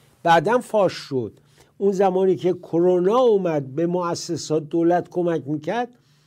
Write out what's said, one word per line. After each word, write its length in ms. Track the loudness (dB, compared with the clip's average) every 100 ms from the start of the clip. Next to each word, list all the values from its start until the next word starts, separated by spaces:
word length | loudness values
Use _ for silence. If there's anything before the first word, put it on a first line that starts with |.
| _ _
بعداً 360 | 2 2 2 0
فاش 340 | 0 0 0
شد. 480 | -2 -8 -6 -6 -12 _ _ _ -4
اون 140 | -2
زمانی 440 | 2 2 2 0 0
که 160 | 0
کرونا 640 | -4 -4 0 2 2 2 4
اومد 560 | 4 2 0 -4 -4
به 120 | -4 -2
مؤسسات 800 | -2 -2 -6 -6 -8 -2 -4 -2
دولت 400 | 0 2 2 0
کمک 320 | -4 -2 -2 -4
می‌کرد، 420 | -6 -4 -4 -6 _ _ _